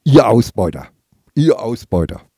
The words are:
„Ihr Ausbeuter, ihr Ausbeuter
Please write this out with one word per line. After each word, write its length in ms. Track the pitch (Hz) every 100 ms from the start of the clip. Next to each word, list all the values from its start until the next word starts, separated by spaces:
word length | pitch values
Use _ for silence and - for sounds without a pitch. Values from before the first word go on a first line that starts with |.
„Ihr 240 | - 135 120
Ausbeuter, 600 | 117 117 - 90 76 - _ _ _ _ -
ihr 260 | 160 -
Ausbeuter 600 | 113 120 - 90 80 - _